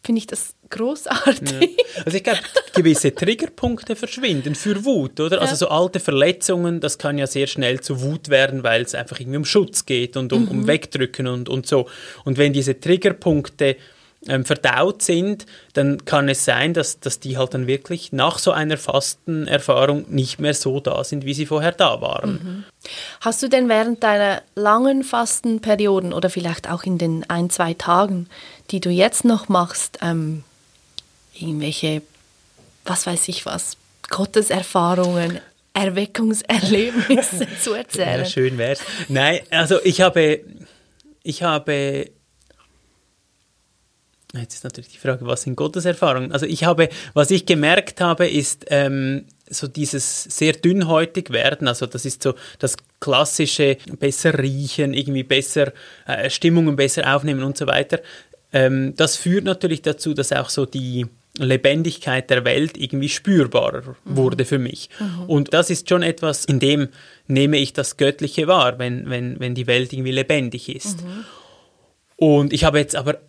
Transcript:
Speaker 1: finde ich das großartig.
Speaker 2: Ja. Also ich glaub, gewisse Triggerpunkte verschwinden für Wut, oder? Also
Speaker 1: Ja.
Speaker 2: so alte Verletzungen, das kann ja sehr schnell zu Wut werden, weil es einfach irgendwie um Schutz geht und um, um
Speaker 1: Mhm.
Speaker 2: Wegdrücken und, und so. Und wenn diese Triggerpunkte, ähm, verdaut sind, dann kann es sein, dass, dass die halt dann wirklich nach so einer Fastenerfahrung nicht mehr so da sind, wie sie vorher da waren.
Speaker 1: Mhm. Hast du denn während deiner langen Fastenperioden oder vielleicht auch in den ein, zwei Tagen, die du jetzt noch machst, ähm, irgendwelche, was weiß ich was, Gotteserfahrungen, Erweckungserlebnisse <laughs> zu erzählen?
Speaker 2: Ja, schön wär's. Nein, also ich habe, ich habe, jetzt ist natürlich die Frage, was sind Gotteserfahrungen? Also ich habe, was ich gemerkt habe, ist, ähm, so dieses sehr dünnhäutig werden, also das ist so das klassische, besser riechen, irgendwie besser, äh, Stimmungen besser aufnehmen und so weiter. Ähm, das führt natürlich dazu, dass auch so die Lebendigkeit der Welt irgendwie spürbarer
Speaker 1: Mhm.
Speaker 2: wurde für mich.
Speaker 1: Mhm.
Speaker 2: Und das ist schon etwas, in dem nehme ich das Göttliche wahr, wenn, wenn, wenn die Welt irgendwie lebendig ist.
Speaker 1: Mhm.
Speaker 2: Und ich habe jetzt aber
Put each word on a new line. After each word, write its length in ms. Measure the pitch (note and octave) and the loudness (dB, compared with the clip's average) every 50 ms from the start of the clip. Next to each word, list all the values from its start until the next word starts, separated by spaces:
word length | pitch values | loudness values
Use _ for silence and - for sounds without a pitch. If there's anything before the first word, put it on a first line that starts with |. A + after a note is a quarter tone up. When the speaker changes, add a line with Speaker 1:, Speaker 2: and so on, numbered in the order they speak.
| _ | _
Speaker 1:
finde 140 | - A#3 A3+ | -2 -2 -2
ich 80 | A3 | -2
das 280 | - A3+ - - - - _ _ - | -6 -8 -8 -8 -10 -12 _ _ -14
großartig. 800 | - - A3+ B3 D4+ D#4 - - B3+ - - C#4 B3 - - C#3 | -8 -6 -4 -4 -4 -6 -6 -6 -4 0 2 2 2 2 0 -4
Speaker 2:
Ja. 500 | C3+ C3+ E4 F4+ - - A#4+ - - - - | 2 2 2 2 4 0 0 0 -2 -8 -6
Also 120 | E3 D#3+ | -4 -4
ich 80 | G3 F#3+ | -2 0
glaub, 140 | - A3 - - - - C4+ - - - | 0 -2 0 -2 -2 -2 -2 -2 0 0
gewisse 400 | F3+ E3 E3 D#3 - - C#3 - | 4 6 6 6 6 2 0 0
Triggerpunkte 800 | - - F3+ A#3 A3 - - - - - A#3+ A#3 - - - A3+ | 2 0 0 0 0 -4 -8 -6 -4 -2 -2 -2 -4 -6 -8 -8
verschwinden 640 | G#3+ - A3+ - B3 C4+ A#3+ F3 C#3 B2+ D3 D3+ | -6 -6 -10 -8 -4 -2 -2 -2 -2 -2 -4 -6
für 280 | - - G#3 G#3 G3+ G#3 | -4 -2 -2 -2 0 0
Wut, 360 | C#4 C4 F#3 C#3 B2 - - | 0 2 2 0 -2 -4 -4
oder? 200 | D#3 D#3+ F3+ F#3+ | 0 0 2 2
Also 120 | - - | 2 0
Speaker 1:
Ja. 40 | E3+ | 0
Speaker 2:
so 120 | C3+ F3+ E3+ | 0 0 0
alte 320 | D#3 D#3 F3+ F#3 F3+ F#3 | 2 2 2 2 -2 -2
Verletzungen, 800 | - - C#3+ C3+ C#3+ E3 F3+ F#3 - - F#3 F3 F3 E3+ E3+ E3 | -2 0 2 4 4 4 2 0 0 -2 0 0 0 -2 -2 -2
das 180 | D3+ D3 - - | -2 -4 -6 -4
kann 200 | - D3 D3 C#3+ | -4 -4 -2 -2
ja 100 | C#3 C3+ | -2 -2
sehr 180 | - C#3 C#3 | 0 -2 -2
schnell 340 | C3+ - - C3+ B2 B2+ B2+ | -2 -2 -2 0 0 -2 -2
zu 200 | - - C#3+ B2+ | -4 -6 -6 -4
Wut 280 | B2+ C#3 D3+ D#3 - C#3+ | -2 -4 -4 -6 -2 2
werden, 360 | C#3+ C3 C3+ C3 C3 C3 B2 | 4 4 4 4 0 -2 0
weil 180 | A#2 A2+ A#2 | 2 2 2
es 120 | A#2+ - - | 0 -2 -6
einfach 240 | C3 B2 - - - | -8 -8 -10 -10 -12
irgendwie 160 | B2+ B2 C3+ | -8 -6 -4
um 80 | D3 D3+ | -4 -4
Schutz 420 | - - G#3 F#3+ - - - - | 2 2 2 2 2 -2 -6 -2
geht 300 | - C3+ A#2+ B2 B2 - | 0 0 0 0 -2 -4
und 160 | C3+ C3 A#2+ | -6 -4 0
um, 160 | C3 - A#3 G3 | 2 2 2 2
um 120 | - C3+ | 0 -2
Speaker 1:
Mhm. 40 | C3 | 2
Speaker 2:
Wegdrücken 640 | - C#3+ - - - - - C3 B2+ - - C3 B2+ | 2 2 2 0 -6 -2 -2 -2 -2 -2 -4 -4 -4
und, 200 | B2 B2 B2 - | -2 -4 -4 -4
und 180 | B2+ C3 A#2+ - | -4 -4 -2 0
so. 200 | D3+ C3+ B2 - - - - - - - - | 0 0 0 0 -8 -20 -18 -20 -20 -10 -4
Und 140 | C#3+ C3 B2+ | -4 2 2
wenn 140 | C#3+ D3 | 4 4
diese 280 | C#3 C#3 C3+ C3+ C3 - | 4 2 0 0 -2 -2
Triggerpunkte, 960 | - D#3 F3+ F#3 - G3+ F3+ - - F#3 D#3 D3 C#3+ - _ - D3 C#3 B2+ - - - _ _ _ _ _ _ - - | 2 2 2 4 4 0 0 2 0 2 2 2 0 -4 _ 0 0 0 0 -2 -8 -20 _ _ _ _ _ _ -6 -2
ähm, 160 | C3+ C3 C3 | -2 -2 0
verdaut 580 | - D3+ - - C3+ A#2+ B2 D3+ F#3+ - - | 0 -2 2 2 2 2 4 2 0 0 -2
sind, 440 | - - F3 E3 F3+ G3+ G#3 G#3 - - - - - _ | 0 0 2 2 2 0 -2 -6 -8 -20 -20 -20 -20 _
dann 320 | _ C#3+ C#3 C#3 C#3+ - - | _ 0 2 2 0 -2 -2
kann 240 | - - C#3+ C#3 C#3 | 0 2 2 2 2
es 160 | C3+ C3 - | 0 2 2
sein, 300 | - B2 A#2+ C3+ D#3+ E3+ | 2 2 2 2 0 0
dass, 260 | E3 D3+ - - _ | 0 -2 -2 -6 _
dass 180 | - C#3 - - | -6 -6 -6 -6
die 180 | - C3+ C3 | -6 -8 -2
halt 180 | B2+ C3 B2 - | -2 -2 -2 -2
dann 120 | C3 B2+ | -4 -2
wirklich 460 | B2 C3+ C3+ - - F3+ E3 - - | -2 -2 -2 -2 -8 -8 -8 -8 -8
nach 260 | - C3+ C3 D#3+ F3 - | 0 2 2 2 2 2
so 140 | - F#3 | 0 0
einer 240 | F3 D#3 D#3 D#3 D#3 | 2 2 0 -2 -2
Fastenerfahrung 1300 | D3 - - C3+ C3+ C3+ - - _ _ - E3 D#3 D3+ - C#3 C#3+ - - C3+ B2+ C3 C#3+ D3 D3 - - | -4 2 2 2 2 2 0 -8 _ _ -4 -4 -4 -2 0 0 0 2 2 4 4 4 4 2 0 -4 -2
nicht 280 | D#3 C#3 C3 B2+ - - | -2 -2 0 -2 -4 -2
mehr 160 | D3 D3 D3 | -2 -2 0
so 240 | - - C#3 C3 C#3 | 0 -2 -2 -2 -2
da 240 | C#3 C3 - - | -2 -2 -2 -2
sind, 220 | - - - C#3+ C3+ | -4 -4 -6 -6 -4
wie 80 | C3+ C#3+ | -4 -4
sie 100 | C#3+ D3+ | -4 -4
vorher 280 | D3 D#3 D3+ D3+ E3+ | -2 -2 0 0 0
da 280 | E3+ - F#3+ D3 A#2 - | 2 4 2 2 4 0
waren. 300 | - - - - - G#3 | -4 -4 -4 -4 -4 -4
Speaker 1:
Mhm. 320 | G3 F3 E3 F3+ F3+ G3 G3+ - _ _ _ - - - - - - - | -6 -6 -8 -10 -12 -12 -14 -18 _ _ _ -18 -16 -14 -16 -16 -16 -6
Hast 220 | - A3+ A3+ - | -4 -4 -2 -2
du 60 | - B3+ | 0 2
denn 200 | C4+ C4 B3+ A#3+ | 2 2 4 4
während 360 | A3+ G#3+ A3 A#3 A#3 A3 - | 4 2 2 0 -2 0 2
deiner 380 | A3 G#3 G3+ G3+ G3+ G3 - - _ _ | 2 2 4 2 0 0 -2 -6 _ _
langen 480 | - G#3 G#3 G#3 A3+ B3+ C4+ C#4 C4+ | 0 2 4 4 4 4 2 2 2
Fastenperioden 1120 | C4 C4+ - A#3 A#3 A3+ - - - A#3 A3+ A3 A3 A3 G#3 G#3 G#3 G3+ G3 F#3+ F3+ F3 | -2 -2 -2 -2 -2 -2 -2 -2 -2 -2 -2 -2 2 0 2 2 4 2 2 2 0 -2
oder 180 | E3+ - E3+ F#3 | -4 -2 -2 -2
vielleicht 400 | - F#3 F3 E3+ E3+ - - - | -2 -2 -4 -4 -6 -6 -6 -6
auch 140 | E3+ F3 - | -6 -6 -2
in 140 | F#3+ F#3 E3+ | -2 -2 0
den 300 | E3+ E3 D#3+ D#3+ D#3+ - | 0 0 0 -2 -2 -4
ein, 220 | E3+ E3+ F3 F3 | -2 0 0 -2
zwei 240 | - - F3 E3 E3+ | 0 -2 -2 -2 -2
Tagen, 540 | - - - F3 F3+ G3+ G3+ G3 F3 F3 _ - - - - - - _ _ | -4 0 2 4 4 4 2 0 -4 -6 _ -14 -20 -20 -20 -20 -20 _ _
die 80 | - F#3 | -6 -4
du 120 | - F3+ | -2 0
jetzt 340 | F3 F3 F#3+ A#3 - - - | 2 4 4 4 2 2 4
noch 240 | A#3+ A3+ G#3 - - | 4 4 4 0 2
machst, 500 | G3+ F3 F3 F3 - - - - - - | 2 2 2 2 -4 -6 -8 -8 -8 -6
ähm, 420 | - E3+ E3+ E3 D#3 D#3 D#3+ D#3 C#3 _ _ _ _ _ _ _ _ _ _ - _ _ _ _ _ _ _ | -4 -4 -2 -2 -2 -4 -6 -8 -10 _ _ _ _ _ _ _ _ _ _ -20 _ _ _ _ _ _ _
irgendwelche, 680 | - E3 E3 D#3 D3+ D3 D3 D3+ - - D#3 D#3 D3+ D3+ _ _ _ _ _ _ _ _ _ _ _ _ _ _ _ _ | -10 -8 -6 -4 -4 -4 -4 -6 -4 -4 -4 -4 -4 -6 _ _ _ _ _ _ _ _ _ _ _ _ _ _ _ _
was 240 | - F3+ F3+ - - | -4 -4 -4 -2 -2
weiß 180 | F3 E3 - | -2 -2 -2
ich 180 | - F3 - - | -4 -4 -8 -8
was, 320 | - - - - - - _ _ _ _ _ - - | -8 -8 -6 -8 -8 -10 _ _ _ _ _ -10 -8
Gotteserfahrungen, 1300 | - - G3 G3+ - A3 G#3+ G#3 G#3+ F#3+ F#3 - - F#3 E3+ E3+ F3+ F3+ F3+ F3+ F3+ F3 E3+ E3+ F3 E3+ - - _ _ _ _ _ | -4 -4 -4 2 2 2 2 2 0 -2 -2 0 0 2 2 4 2 2 2 2 2 0 -2 -2 -4 -6 -12 -16 _ _ _ _ _
Erweckungserlebnisse 1700 | G3 G3+ G3 F3+ F#3+ G3+ G#3 - - A3+ A3 A3 G#3+ - - A#3 A3 F#3+ F#3+ G#3+ G3 A3 A#3+ A#3 A#3+ F#3+ - C4+ B3 C4+ - - - C4 - - | -2 -2 0 0 -2 -4 -4 -2 0 0 2 0 0 0 0 0 0 2 2 2 2 2 0 0 -2 2 4 4 4 4 0 -2 -4 -4 -6 -4
<laughs> 60 | - | -6
zu 120 | - A#3+ | -4 -4
erzählen? 480 | G#3 A3+ B3 - - - F3+ E3+ F2+ - | -4 -4 -6 -8 -4 -4 -2 -2 0 -2
Speaker 2:
Ja, 40 | - | -2
schön 320 | F3+ - C#3 B2+ C3 C3 | -2 0 0 0 0 0
wär's. 260 | A#2+ A#2 B2 C#3 - - - - - E3+ - | -2 -2 -2 -2 -4 -6 -10 -10 -10 -6 -2
Nein, 320 | C#3 C3 C#3 D3 E3+ - - - | 0 2 2 2 2 0 -4 -2
also 320 | - D#3+ E3 D3+ F#3+ F3 | 0 0 2 4 2 4
ich 180 | - F#3 F3 - | 4 2 4 6
habe, 420 | F#3 F3+ F3 F3 D#3+ D3+ D3+ D3+ - - - - - _ _ _ _ _ _ _ _ _ _ _ _ | 4 4 6 4 4 4 4 0 -4 -16 -20 -20 -20 _ _ _ _ _ _ _ _ _ _ _ _
ich 180 | - C#3 - | -10 -8 -4
habe, 680 | F3 E3+ D#3 D3+ C#3+ - D3 C#3+ C#3 C#3 C#3 C#3 C#3 - _ _ _ _ _ _ _ _ _ _ _ _ _ _ _ _ _ _ _ _ _ _ _ _ _ _ _ _ _ _ _ _ _ _ _ _ _ _ _ _ _ _ _ _ - | -2 0 0 0 0 -2 -2 -2 -2 -2 -4 -4 -8 -10 _ _ _ _ _ _ _ _ _ _ _ _ _ _ _ _ _ _ _ _ _ _ _ _ _ _ _ _ _ _ _ _ _ _ _ _ _ _ _ _ _ _ _ _ -14
jetzt 200 | B2+ A#2 - - | -14 -12 -12 -14
ist 100 | - - | -14 -14
natürlich 260 | C3+ - - A#2+ _ | -14 -14 -16 -20 _
die 80 | - - | -20 -6
Frage, 280 | - C3+ B2+ B2 A#2+ | -4 -4 -4 -4 -4
was 160 | A#2+ B2 B2 | -6 -6 -4
sind 140 | - - B2+ | -4 -8 -4
Gotteserfahrungen? 760 | - D3 D#3 D#3 F#3 E3 F3+ F3 - - D#3 C3 B2+ B2+ - | -4 -4 -4 -4 -2 -2 -2 0 2 2 2 2 0 -2 -2
Also 140 | - C#3 D3 | -2 -4 -2
ich 180 | D3 E3 - E3 | -2 -4 0 2
habe, 240 | E3+ E3+ D#3 E3 D#3+ - - - - - | 2 4 4 2 2 0 -10 -16 -2 2
was 160 | D3+ D3 C#3 | 2 4 4
ich 140 | G3 F3+ - | 4 0 4
gemerkt 540 | - F3+ D#3 D3 D3+ F3 G3+ G3+ - - - | 2 2 4 6 4 4 4 2 0 -4 -2
habe, 280 | F3+ F3 E3 D#3+ F3 E3 | 0 0 4 2 2 2
ist, 360 | - D3 C#3 - - _ - - | 2 0 -2 -2 -6 _ -4 0
ähm, 580 | D3+ C#3 C#3+ C#3 C#3 C3+ C3+ C3 C#3 C#3 - _ _ _ _ _ | 2 2 2 2 0 0 -2 -2 -2 -4 -6 _ _ _ _ _
so 180 | - - - C3+ | -10 -8 -8 -8
dieses 560 | B2+ D3+ D3 C3+ - C#3 B2+ - - - - | -6 -6 -6 -4 -4 -4 -4 -4 -6 -6 -8
sehr 300 | - - - D#3 D#3 D#3 | -8 -4 0 2 2 0
dünnhäutig 720 | - - F3 F#3 G3+ F3+ D#3+ E3 D#3+ E3 E3 - F#3+ F3+ - | 2 2 2 4 4 2 4 4 2 2 2 -2 -8 -6 -2
werden, 380 | A#2+ A#2 - C3+ D3 - D3+ B2+ | -2 2 2 2 0 0 -2 -2
also 160 | A#2+ - C3 | 0 -2 -4
das 220 | A#2+ - B2+ - | -6 -6 -8 -8
ist 160 | C3+ B2+ - | -8 -8 -2
so 120 | - C3+ B2+ - - - - _ | -2 -2 -2 -2 -10 -20 -10 _
das 180 | - C3+ - - _ _ _ _ | -4 -4 -4 -4 _ _ _ _
klassische, 760 | - D3 C3 B2+ D3 D3 - - D#3 C#3 - - D3 C#3 C3+ C3+ - - E3 - | -2 0 0 2 0 0 -2 -2 -2 -2 0 2 2 2 2 0 -6 -16 -10 -4
besser 400 | - C#3+ C#3 - - E3 D3+ C#3 | -4 -4 -2 0 0 0 0 2
riechen, 560 | C#3 C3+ C3+ C#3 C#3+ C3+ - - D3 C#3 C3+ | -2 -2 -2 -4 -6 -6 -4 -2 -2 -2 -2
irgendwie 300 | - C3+ C#3 C#3 C3+ C3 | -4 -4 -2 -4 -4 -2
besser, 480 | C3 C3+ C3+ C#3 - - D3+ C#3+ C3+ - - - - - - _ | 0 0 0 0 0 0 0 0 0 -2 -14 -20 -20 -20 -20 _
äh, 240 | - C3 - G2 C3+ | -6 -6 -4 -2 -4
Stimmungen 440 | - - - E3+ E3 E3+ E3 D#3 C#3+ | -4 2 2 4 4 6 4 4 4
besser 380 | C3+ C#3 C3+ - - - C3+ C3+ | 2 2 2 2 0 2 2 2
aufnehmen 280 | C#3+ C#3 D3+ C#3+ C3+ | 2 0 -2 -2 -2
und 160 | C3 C#3 C3+ - | -2 -4 -4 -4
so 80 | D#3 | -2
weiter. 340 | C3 C3 C3 C#3 - - D3+ - - - - - _ - _ _ _ | 0 0 0 0 0 -4 -6 -6 -12 -20 -20 -20 _ -20 _ _ _
Ähm, 420 | - C#3 C3 C3 C3+ C3+ C3+ C3+ C3 | 2 2 4 4 2 0 -2 -4 0
das 200 | - D3+ D3 - | 0 0 0 0
führt 280 | - - F3 F3+ G3+ F#3+ | -2 0 0 0 0 0
natürlich 380 | F#3+ F#3 F#3 - F3 D#3+ - | 0 -2 -2 -2 -2 -2 -2
dazu, 320 | - D#3 D3+ - - D#3+ D3+ | -2 -4 -4 -2 -4 -4 -2
dass 180 | C#3+ C#3 - | -2 -2 0
auch 160 | C#3 C3 B2+ - | 0 -2 -2 -2
so 160 | - - C#3 | -2 -4 -4
die 400 | B2+ - C3+ B2+ B2+ B2 B2 A#2+ A2+ _ _ _ _ _ - | -2 -4 -6 -6 -4 -4 -4 -6 -6 _ _ _ _ _ -4
Lebendigkeit 880 | C#3+ B2+ C3 C3 - C#3 C#3 D#3+ E3 E3 D#3+ - - - B2+ C3 B2+ - | 0 2 2 4 4 2 2 2 0 -2 -4 -6 -4 -2 -2 -2 0 2
der 160 | C3 B2+ A2+ | 0 2 2
Welt 320 | A#2+ B2+ C3 D3+ D#3+ - | 2 2 2 0 -2 -4
irgendwie 320 | - C3+ B2+ - C#3 C#3 D3 | -8 -8 -6 -4 -4 -4 -4
spürbarer 760 | - - _ G3 G3 F3 C#3 A#2+ - A#2+ - A2+ - - C3 C3 B2+ _ _ | -4 -4 _ 4 4 4 4 4 2 2 2 2 -4 -6 -10 -12 -18 _ _
Speaker 1:
Mhm. 120 | G3 - | -4 0
Speaker 2:
wurde 280 | - G3 F#3+ - - B2+ | 2 2 2 2 0 -2
für 140 | - D3+ C3+ | 0 0 -2
mich. 320 | B2 A#2+ - - - - - - | -2 -4 -8 -10 -14 -18 -10 -8
Speaker 1:
Mhm. 240 | G#3+ G3+ F3 F3 F3 F3+ | -8 -6 -6 -8 -4 0
Speaker 2:
Und 240 | E3 C#3+ C#3+ - - | 0 0 2 2 2
das 160 | D#3+ F3 - | 2 2 2
ist 180 | F3+ - - - | -2 -6 0 0
schon 140 | F#3 F3+ | 2 2
etwas, 420 | E3+ E3 E3 - - D#3 C#3+ - - | 2 0 -2 -2 -4 -4 -4 -4 -2
in 160 | - C#3+ C3 | 0 0 2
dem 280 | C#3 C#3 D3 D3 C#3 C3 - - - - - _ _ | 4 2 2 2 0 -4 -6 -18 -20 -20 -20 _ _
nehme 300 | - C3+ C3+ C#3 C#3+ D3+ | 0 2 2 4 4 4
ich 160 | C#3+ C#3 - | 2 0 0
das 240 | - - C3+ - - | -4 -4 -6 -6 -2
Göttliche 500 | - C#3+ C#3 D3 - D3 C#3+ - - D#3+ D#3 | 2 2 2 2 0 -6 -6 -2 -2 2 2
wahr, 300 | F#3 F3+ C3+ B2 A#2 B2+ | 4 4 4 2 0 -2
wenn, 300 | B2+ B2 B2 B2+ - - | -4 -4 -4 -6 -6 -6
wenn, 320 | B2+ A#2+ B2 B2 B2 A#2+ | -6 -6 -6 -6 -8 -6
wenn 140 | B2+ B2 B2 | -6 -6 -4
die 120 | B2+ B2 | -4 -2
Welt 260 | B2 A#2+ B2 C3 B2 - | 0 0 0 0 -2 -4
irgendwie 180 | C3 B2+ B2+ | -6 -4 -2
lebendig 560 | C3 C3+ C3 - D#3 D3 C3 A#2+ A2+ B2 - - | -2 -2 0 0 0 0 0 -4 -6 -10 -12 -12
ist. 320 | - - - G#3 G3 E3 | -12 -10 -8 -10 -10 -10
Speaker 1:
Mhm. 220 | F3 F3 F#3 G#3+ A3 - - - - - _ _ _ _ _ _ _ _ _ _ _ _ _ | -10 -14 -14 -14 -16 -16 -20 -20 -20 -20 _ _ _ _ _ _ _ _ _ _ _ _ _
Speaker 2:
Und 360 | - D#3 D#3 D3 C#3+ C#3+ C#3 | 2 4 6 6 6 4 2
ich 120 | - A#2+ - | 0 2 2
habe 140 | D#3+ C#3+ D3 | 4 4 2
jetzt 160 | D3 D3 - | 0 0 -4
aber 220 | C#3+ C3 C#3 D3+ - _ | -4 -2 -4 -4 -4 _